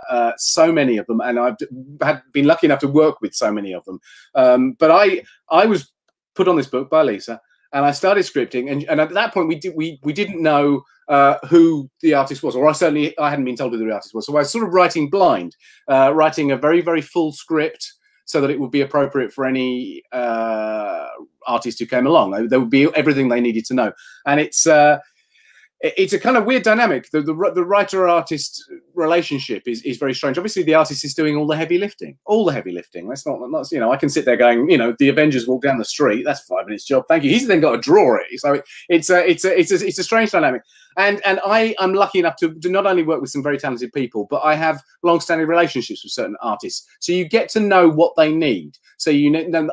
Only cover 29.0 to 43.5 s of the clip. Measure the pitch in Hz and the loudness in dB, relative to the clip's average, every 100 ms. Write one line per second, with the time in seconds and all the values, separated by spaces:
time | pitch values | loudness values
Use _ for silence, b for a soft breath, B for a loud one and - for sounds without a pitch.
29 | 156 175 165 139 135 104 - 117 143 123 | 0 0 -2 -6 -6 -8 -8 -8 -8 -6
30 | 139 127 143 131 202 196 160 156 156 139 | -4 -4 -4 -4 -4 -4 2 2 2 -2
31 | 147 - 156 147 151 156 160 175 202 - | -8 -4 -2 -2 -2 -2 -2 -2 -2 -8
32 | 160 139 - 214 190 131 92 87 - 87 | -16 -16 -2 0 0 -2 -6 -10 -12 -16
33 | 90 139 147 135 123 156 143 156 113 135 | -12 -10 -8 -8 -6 -6 -6 -2 0 0
34 | 147 156 139 120 120 120 123 156 117 113 | 0 0 0 4 4 4 4 2 2 2
35 | 139 135 151 135 117 127 139 127 107 - | 2 4 2 0 -2 -2 0 -2 -4 -2
36 | 139 107 - - - 92 98 107 - 135 | 0 0 -2 -6 -6 -6 -6 -10 -2 -2
37 | - 165 139 220 262 180 147 120 117 190 | 2 0 2 0 2 2 2 0 4 6
38 | 151 104 87 127 147 143 B B B 170 | 6 2 -2 -4 -2 -2 B B B 0
39 | 156 180 175 170 190 185 165 185 190 175 | 2 2 4 2 2 0 2 0 -2 -6
40 | 175 226 220 185 147 127 - b b - | -2 0 0 0 0 -2 -8 b b -2
41 | 202 202 202 190 196 220 226 208 190 196 | 0 0 -2 -2 0 0 0 0 -2 2
42 | 196 190 170 156 170 160 170 190 196 185 | 2 2 -2 -2 -4 -4 -2 0 2 0
43 | 156 160 127 147 143 | 0 -2 -4 -6 -4